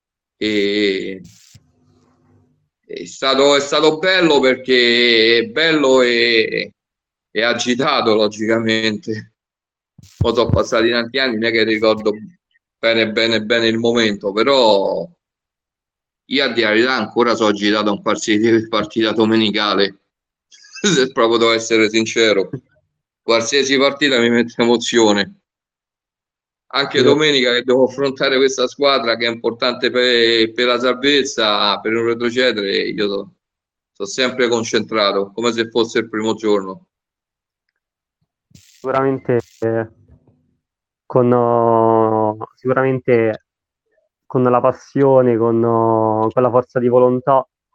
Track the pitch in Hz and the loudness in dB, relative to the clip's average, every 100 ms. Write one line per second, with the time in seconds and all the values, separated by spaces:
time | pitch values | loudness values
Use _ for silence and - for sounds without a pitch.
0 | _ _ _ - 107 107 101 104 101 95 | _ _ _ -8 -4 -2 -2 0 -2 -2
1 | 95 95 90 - _ _ _ _ _ _ | -6 -12 -18 -20 _ _ _ _ _ _
2 | _ _ _ _ _ _ _ _ - - | _ _ _ _ _ _ _ _ -18 -16
3 | 90 - 135 131 143 143 139 151 156 156 | -16 -6 -2 2 4 2 0 0 2 2
4 | 185 185 170 143 131 123 127 127 120 120 | 0 2 2 4 2 0 0 2 2 2
5 | 120 113 113 117 107 120 160 156 139 131 | 2 4 4 2 0 -2 0 2 4 4
6 | 123 120 120 117 110 107 104 _ _ _ | 2 2 2 0 0 -4 -8 _ _ _
7 | _ _ _ 104 117 117 120 120 147 131 | _ _ _ -4 -2 -2 -2 -2 -2 -2
8 | 113 107 107 104 110 113 113 110 110 104 | 0 0 0 -4 -2 -2 0 -2 -2 -4
9 | - 110 113 _ _ _ _ _ _ _ | -8 -10 -12 _ _ _ _ _ _ _
10 | - - 120 117 110 - 107 117 117 120 | -12 -4 -2 0 0 0 0 0 0 -2
11 | 117 131 135 107 113 113 110 107 110 107 | -4 -4 -4 -2 -2 0 0 0 0 0
12 | 107 107 107 _ _ _ _ _ 113 113 | -2 -6 -10 _ _ _ _ _ -2 0
13 | 110 107 113 110 107 117 113 113 117 120 | 0 0 0 0 0 0 0 0 0 0
14 | 110 101 101 101 120 139 117 101 95 92 | 0 -2 -4 -2 0 2 4 2 0 -4
15 | 85 _ _ _ _ _ _ _ _ _ | -8 _ _ _ _ _ _ _ _ _
16 | _ _ - 135 135 117 110 107 127 131 | _ _ -6 -2 -2 0 2 2 2 0
17 | 107 - 120 107 107 101 104 107 104 101 | -2 0 0 2 0 0 0 0 0 -2
18 | 110 104 - 104 113 113 110 107 104 117 | -4 -4 -2 0 2 2 0 -4 -4 -2
19 | 110 107 110 110 107 101 104 98 98 - | -2 0 2 2 0 0 -2 0 -2 -4
20 | _ _ _ _ _ - - - 208 151 | _ _ _ _ _ -20 -20 -6 -2 0
21 | 127 - 113 117 117 113 - 113 107 110 | 0 0 0 2 2 0 0 0 2 0
22 | 110 120 113 98 92 - _ _ _ _ | -2 0 2 2 -2 -8 _ _ _ _
23 | _ _ - 113 113 143 131 135 139 135 | _ _ -2 0 0 -2 0 2 0 0
24 | 147 127 117 120 120 - 120 120 - 120 | 0 2 2 2 0 0 0 0 0 2
25 | 107 101 98 - _ _ _ _ _ _ | 2 2 -2 -8 _ _ _ _ _ _
26 | _ _ _ _ _ _ _ 127 139 143 | _ _ _ _ _ _ _ -6 -2 2
27 | 131 143 156 139 123 123 127 127 123 127 | 2 4 2 0 0 0 0 2 2 0
28 | 139 131 139 131 135 131 123 - 143 135 | -6 -2 -2 2 0 0 -4 -2 0 0
29 | 117 113 117 117 117 113 127 120 123 120 | 0 -2 -4 -4 -6 -4 -4 -2 -2 0
30 | 123 120 113 117 113 110 123 120 123 123 | 0 2 2 2 0 0 0 0 0 0
31 | 139 143 135 - 107 104 104 98 113 113 | 0 0 0 -2 -2 0 0 -2 -4 -2
32 | 117 117 120 120 127 107 98 98 95 92 | -2 -2 -4 -2 -2 -2 -4 -4 -4 -4
33 | 104 98 101 _ _ _ _ _ _ - | -4 -6 -10 _ _ _ _ _ _ -14
34 | 98 - 127 120 123 117 110 117 - 110 | -10 -4 -4 -2 0 0 -2 -4 -2 -2
35 | 101 98 98 - 120 113 113 120 113 123 | 0 -2 -4 -4 -4 -2 -2 -2 -2 -2
36 | 113 107 110 - 110 104 95 90 _ _ | -4 -4 -4 -2 -2 -2 -4 -14 _ _
37 | _ _ _ _ _ _ _ _ _ _ | _ _ _ _ _ _ _ _ _ _
38 | _ _ _ _ _ _ _ _ 131 131 | _ _ _ _ _ _ _ _ -6 -2
39 | 135 131 - 123 - - 113 113 113 _ | -2 -2 -2 -4 -4 -6 -4 -4 -6 _
40 | _ - _ _ _ _ _ _ _ _ | _ -20 _ _ _ _ _ _ _ _
41 | - 131 120 123 120 120 117 113 113 110 | -4 0 2 2 2 2 2 4 4 2
42 | 110 110 110 107 107 _ 127 131 131 131 | 2 0 -2 -4 -10 _ -4 0 0 -2
43 | 127 120 113 107 _ _ _ _ _ _ | 0 0 0 -4 _ _ _ _ _ _
44 | _ _ - 135 123 123 131 127 - 139 | _ _ -8 0 2 2 0 -2 -6 0
45 | 139 131 127 113 117 113 117 113 113 113 | 2 4 4 2 2 0 0 2 2 2
46 | 110 110 110 - 127 123 123 131 123 123 | 0 0 -2 0 0 0 0 -2 0 2
47 | 127 127 123 135 - _ _ | 2 0 0 0 -2 _ _